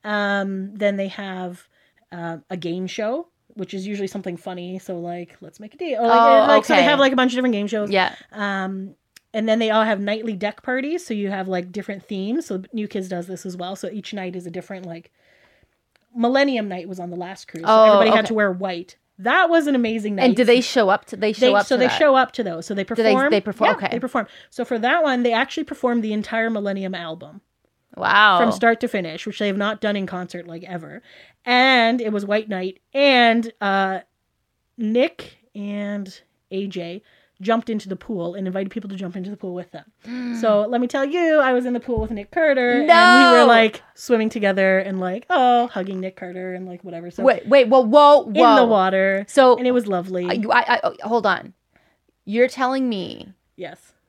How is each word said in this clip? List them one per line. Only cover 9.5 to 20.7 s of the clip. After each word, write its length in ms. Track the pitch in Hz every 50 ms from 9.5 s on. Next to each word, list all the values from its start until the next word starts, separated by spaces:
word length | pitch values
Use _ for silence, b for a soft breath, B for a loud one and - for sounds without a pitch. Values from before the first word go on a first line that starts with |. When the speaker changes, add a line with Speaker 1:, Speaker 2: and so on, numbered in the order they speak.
| 220 226
Speaker 1:
they 100 | 226 220
all 140 | 214 220 220
have 140 | 220 214 196
nightly 360 | 202 202 208 220 220 226 208
deck 280 | 180 208 208 214 -
parties. 440 | _ - 254 262 269 294 330 349 -
So 80 | - 226
you 160 | 208 202 190
have, 180 | 196 190 190 190
like, 240 | 185 180 180 180
different 320 | 180 208 190 - 202 196 -
themes. 420 | _ 214 190 190 208 240 320 320
So 160 | - 208 185 190 -
New 140 | - 226 208
Kids 220 | 202 - 208 185 185
does 200 | 185 175 170 185
this 180 | 185 175 -
as 100 | 196 175
well. 200 | 180 175 180 196
So 120 | 190 - 185
each 220 | 190 208 - -
night 240 | - 202 185 180 180
is 100 | 185 175
a 40 | 180
different, 340 | 170 185 175 _ 202 185 190
like, 260 | 175 165 165 175 _ _ _ _ _ _ _ _ _ _ _ _ _ _ _ _ _ _ _ _ _ _
Millennium 540 | 240 233 240 262 277 285 285 262 233 214 202
Night 200 | 185 180 165 202
was 120 | 185 185
on 100 | 175 175
the 60 | 175
last 320 | 175 185 180 190 - - -
cruise. 160 | - - -
So 60 | -
Speaker 2:
Oh, 120 | 220 220 220
Speaker 1:
everybody 260 | 220 208 202 190 220
had 100 | 208 220
Speaker 2:
okay. 80 | 208 -
Speaker 1:
to 60 | 226
wear 180 | 214 208 196
white. 440 | 185 180 196 190 180 170 180 _ - _ _ _ _ -
That 300 | 185 240 277 359 370 330
was 180 | 339 330 294
an 80 | 294 277
amazing 420 | 254 240 220 226 226 208 214 202
night. 80 | 196 254
Speaker 2:
And 120 | 247 202
do 80 | 202 247
they 160 | 214 240 254
show 280 | 240 -